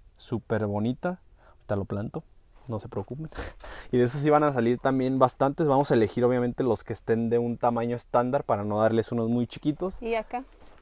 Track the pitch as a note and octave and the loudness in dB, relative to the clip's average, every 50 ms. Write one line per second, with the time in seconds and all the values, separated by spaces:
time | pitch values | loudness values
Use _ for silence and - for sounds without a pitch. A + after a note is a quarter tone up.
0 | - - _ _ - - B2 A2+ - - A#2 G#2 G#2+ G2+ G2+ G#2 G#2+ A#2+ B2+ - | -20 -20 _ _ -12 -8 -8 -8 -4 -4 -2 -2 -2 -2 -2 -2 -2 -4 -4 -4
1 | - F3+ F#3 - _ - _ _ - - - _ _ - G#2 G2 F2+ - A2 G2+ | -4 -6 -6 -6 _ -20 _ _ -20 -20 -20 _ _ -4 -4 -4 -4 -4 -6 -6
2 | G#2+ C3 - D#3+ - - - - _ _ _ - - - A2+ G#2 - A#2 - G#2 | -6 -6 -8 -12 -14 -14 -20 -20 _ _ _ -20 -12 -8 -8 -8 -8 -8 -8 -8
3 | G2 - B2 C#3+ D#3+ D#3 - - - - - - - - - - - - - B2 | -8 -8 -10 -10 -10 -12 -10 -12 -12 -12 -14 -16 -18 -16 -16 -16 -8 -2 2 2
4 | B2 A#2+ B2+ D3 C#3 D3+ D3 D3+ D3+ D3 C#3 B2+ A2+ A#2 B2 A#2+ - C3+ C3 C3 | 2 2 2 0 2 4 4 4 4 2 2 2 0 0 0 0 0 0 0 0
5 | B2+ C3 C3+ C3 C3 B2+ - - C3+ C3+ C#3 - E3 D3 C3 C3+ C#3+ - D3 A#2+ | 0 0 2 4 4 2 4 2 0 0 0 0 2 2 4 2 4 4 4 4
6 | A2 G2+ - A#2+ A#2+ A#2+ B2+ B2 B2 B2 A#2+ - C3+ B2 G#2+ - - - A2+ - | 4 2 2 2 2 4 4 2 0 -2 -2 -2 0 0 0 0 -2 -10 -12 -8
7 | - - A2+ A2+ A#2 A2+ A#2 A#2+ A#2+ A#2+ A#2 - - A#2+ A#2+ A#2 A#2 A#2+ A#2+ A#2+ | -2 0 0 0 2 0 0 0 0 0 -4 0 0 0 0 0 -2 -2 -4 -6
8 | - - - A#2+ A#2+ B2 C3 C#3+ - - A#2+ G#2 G#2 G#2 G#2 G#2+ A2 A2 A2 A2+ | -6 0 0 2 2 2 0 -2 0 0 -2 -2 0 -2 0 2 4 4 4 2
9 | G#2+ - B2 A#2 A2+ A2+ A#2+ A#2+ A#2+ - - - - D3+ D3 - F3 F#3+ - - | 0 0 -2 -2 0 0 0 0 -2 -4 -6 -6 -4 -4 -4 -2 -4 -8 -8 -8
10 | A#3+ A3+ A3+ A3 A3 - - B3 C4 - - - - - - - | -6 -4 -4 -4 -4 -6 -8 -10 -10 -10 -20 -20 -20 -20 -18 -8